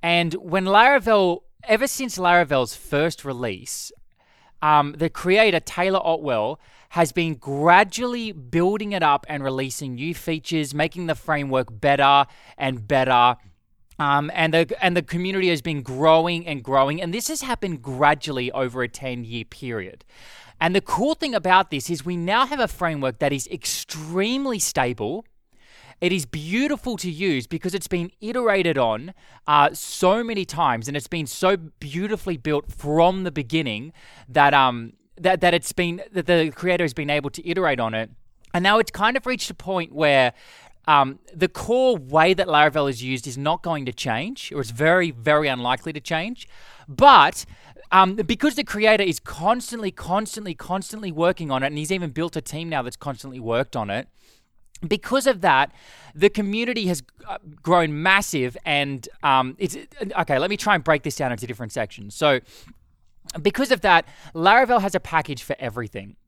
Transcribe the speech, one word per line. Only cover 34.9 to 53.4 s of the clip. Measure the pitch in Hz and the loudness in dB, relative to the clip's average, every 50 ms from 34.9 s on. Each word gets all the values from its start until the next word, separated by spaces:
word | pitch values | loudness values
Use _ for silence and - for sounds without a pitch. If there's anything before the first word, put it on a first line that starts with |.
| - _ _ _ _ | -16 _ _ _ _
that, | - 165 185 185 170 | -4 0 0 2 4
that | 180 175 170 | 4 2 2
it's | 175 - - | 2 -2 -4
been, | - - 180 170 170 185 190 - | -4 -4 -4 -4 -4 -8 -12 -8
that | - 185 165 | -8 -6 0
the | - 175 170 160 160 | 2 2 2 2 0
creator | - - 175 185 180 175 175 | -4 -4 -2 -2 0 0 0
has | 151 120 | -2 -2
been | - 151 143 | -4 -4 -2
able | 147 147 139 143 | -2 -2 -2 -4
to | - - 160 | -10 -8 -8
iterate | 170 170 190 185 156 139 120 | -6 -4 0 0 0 0 0
on | 117 113 110 | -2 -2 -2
it. | 110 113 110 - - - - _ _ _ - - | -4 -6 -6 -12 -20 -20 -20 _ _ _ -6 -4
And | 175 180 | 0 2
now | 196 208 226 | 2 4 2
it's | 233 - | 2 0
kind | - - 202 220 247 | -2 -2 -2 0 0
of | 262 - | -2 -4
reached | 254 254 - - - | -4 -6 -6 -6 -12
a | 175 | -12
point | - - 180 190 185 170 - 135 | -12 -8 -6 -4 -4 -6 -6 -4
where, | 147 160 147 143 135 127 123 - _ - - - - - - - _ _ | 0 2 4 6 6 4 4 0 _ -20 -20 -20 -20 -20 -20 -20 _ _
um, | - 151 143 139 131 135 - _ - - | 4 6 6 6 2 -2 -12 _ -20 -4
the | 165 185 | -2 -2
core | 185 - - - - 233 254 254 254 240 | -2 -2 -6 -2 0 2 2 4 2 2
way | 170 135 127 135 156 160 180 190 | 0 -4 0 2 4 4 4 4
that | 190 190 | 2 0
Laravel | - 156 147 151 151 135 156 143 139 | 2 4 4 4 4 4 0 -2 -2
is | 131 113 | -4 -4
used | 123 127 131 127 - | -6 -6 -6 -6 -6
is | 143 120 | -10 -10
not | 135 139 151 165 180 - | -6 -4 -4 -4 -4 -4
going | 175 165 151 135 | -6 -6 -4 -6
to | 127 120 | -8 -8
change, | - - 131 110 113 147 208 269 - - - | -6 -4 -4 -2 -2 -4 -6 -10 -12 -14 -10
or | - 143 | -6 -6
it's | 131 110 | -6 -6
very, | 117 113 147 160 170 185 180 170 | -4 0 2 4 4 4 2 0
very | 131 117 113 151 151 151 151 | -4 -4 0 2 2 4 4
unlikely | 143 131 123 120 123 127 135 - 160 151 | 0 -2 -2 -2 -2 -2 -2 -4 -10 -12
to | 151 | -10
change. | - - 165 160 170 220 247 - - - - - - - - - - | -8 -6 -4 -4 -4 -6 -10 -12 -16 -20 -20 -20 -20 -20 -20 -20 -20
But, | - 143 123 254 285 269 202 143 156 - - - - - - - - - - - - - | -14 0 6 8 10 10 10 8 6 4 -4 -14 -14 -18 -20 -20 -20 -20 -20 -8 2 4
um, | 190 190 185 190 | 4 6 4 2
because | 220 196 156 233 - - 302 269 | -4 -2 -2 -2 0 0 0 0
the | - 285 | 0 -6
creator | - - 208 214 220 220 208 202 | -6 -4 2 4 4 4 4 2
is | 185 151 - | 0 -2 -4
constantly, | _ - - - 165 196 233 247 233 - 240 233 220 190 | _ -14 -12 -2 0 0 0 0 -2 -10 -12 -8 -8 -8
constantly, | 180 - - 160 180 202 214 208 - 220 214 185 165 | -8 -10 -6 -4 -2 -2 -2 -4 -10 -12 -10 -10 -12
constantly | - - - 180 196 180 - - 214 214 190 160 | -12 -8 -6 -6 -6 -6 -10 -14 -12 -10 -10 -4
working | 151 165 175 185 - 170 147 | 0 0 0 0 -2 -4 -4
on | 135 131 135 | -2 -2 -2
it, | |
and | 139 147 | -2 -4
he's | 147 151 151 190 | -4 -4 -4 -4
even | 190 175 156 | -4 -4 -6
built | 123 156 165 170 - | -6 -6 -6 -6 -6
a | 160 | -8
team | - - - 151 165 | -10 -8 -10 -10 -8
now | 170 160 139 | -4 -4 -4
that's | 123 123 - | -4 -6 -10
constantly | - - 147 131 113 - 139 131 | -10 -10 -10 -10 -10 -12 -16 -14
worked | 127 | -10